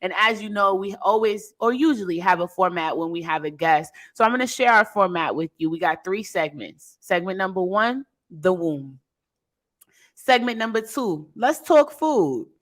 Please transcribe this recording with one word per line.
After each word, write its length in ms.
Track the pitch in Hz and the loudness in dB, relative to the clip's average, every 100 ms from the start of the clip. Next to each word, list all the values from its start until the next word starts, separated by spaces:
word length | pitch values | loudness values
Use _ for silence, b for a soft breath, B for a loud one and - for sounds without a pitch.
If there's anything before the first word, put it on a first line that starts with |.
And 100 | 185 170 | -6 0
as 260 | 214 220 | 0 0
you 60 | 208 | -6
know, 260 | 208 196 | 0 2
we 200 | 190 196 196 | 2 -4 -4
always 520 | 190 220 220 208 - _ | 0 2 2 -2 -10 _
or 140 | 233 | -2
usually 460 | 254 320 254 190 170 | 2 0 0 -4 -2
have 220 | 185 180 | 0 0
a 80 | 175 | -2
format 480 | - 185 175 160 147 | 0 0 0 -4 -2
when 140 | 165 | -4
we 120 | 170 | -6
have 220 | 165 156 | -4 -4
a 60 | 151 | -4
guest. 420 | 151 165 151 147 B B | -2 2 2 0 B B
So 100 | - | 0
I'm 60 | 226 | 0
gonna 160 | 247 254 | 2 -4
share 260 | - 247 | 0 4
our 120 | 220 | 4
format 500 | 214 208 190 175 156 | 4 2 0 0 -2
with 160 | 147 160 _ | -2 -6 _
you. 120 | 160 | -4
We 80 | 165 | 0
got 260 | 170 160 | -2 -2
three 180 | 180 196 | -4 -6
segments. 760 | 214 180 156 147 95 - - _ | -4 -4 -4 -6 -16 -16 -20 _
Segment 380 | - 175 180 190 | -2 -2 -2 -4
number 240 | 190 185 | -4 -2
one, 420 | 180 202 220 262 277 _ _ | -2 0 0 -2 -10 _ _
the 220 | 160 165 | -2 0
womb. 480 | 185 165 147 139 135 _ _ _ _ _ _ _ _ b b b | 0 -2 -4 -10 -18 _ _ _ _ _ _ _ _ b b b
Segment 440 | _ - 254 247 226 | _ 2 2 2 -4
number 220 | 226 220 | -2 -4
two, 480 | 220 - 240 156 151 - | -4 -4 -2 -4 -8 -2
let's 240 | 240 320 | -2 -2
talk 320 | - 311 294 | 4 6 6
food. 560 | - 311 277 156 127 - _ | 0 0 2 2 0 -8 _